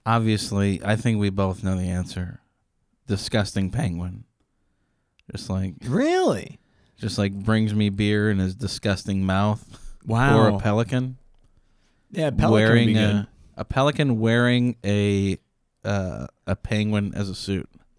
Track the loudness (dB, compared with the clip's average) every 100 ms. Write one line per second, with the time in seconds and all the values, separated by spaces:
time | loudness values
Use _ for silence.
0 | -2 0 2 0 0 0 0 0 0 0
1 | 0 0 0 0 -2 -2 -2 -2 -2 -2
2 | -4 -6 -8 -10 _ _ _ _ _ _
3 | -6 -4 -2 -2 -2 -2 -4 -2 -4 -4
4 | -8 -10 -18 _ _ _ _ _ _ _
5 | _ _ -14 -12 -6 -4 -4 -6 -4 0
6 | 2 2 2 0 -6 -16 _ _ _ -10
7 | -6 -2 -2 -2 0 2 2 2 0 0
8 | 0 2 2 2 0 -2 -8 -4 -2 -2
9 | -2 -2 0 2 0 -2 -6 -18 -16 -14
10 | -4 2 4 6 6 4 2 0 0 -2
11 | -4 -8 _ _ _ _ _ _ _ _
12 | _ -4 -2 0 4 4 6 6 4 4
13 | 2 0 -4 -12 -20 -14 -6 0 0 0
14 | 0 2 2 2 4 2 0 -2 -2 0
15 | 2 2 0 -2 _ _ _ _ -4 -4
16 | -4 -8 -12 _ -6 -6 -2 -2 0 0
17 | -2 -4 -6 -6 -4 -4 -6 -16 _